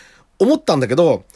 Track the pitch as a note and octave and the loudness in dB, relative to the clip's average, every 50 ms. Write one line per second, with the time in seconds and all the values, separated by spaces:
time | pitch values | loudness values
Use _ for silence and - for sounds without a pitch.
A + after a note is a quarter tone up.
0 | - - _ _ _ _ _ - F#3+ B3 D#4 D#4 - - E3+ C#3 B2+ G2+ B2+ E3+ | -20 -20 _ _ _ _ _ -2 0 0 0 -2 -2 -2 -2 -2 -2 -2 0 0
1 | F3 D#3 A#2 F2+ - _ _ | 0 0 0 -2 -6 _ _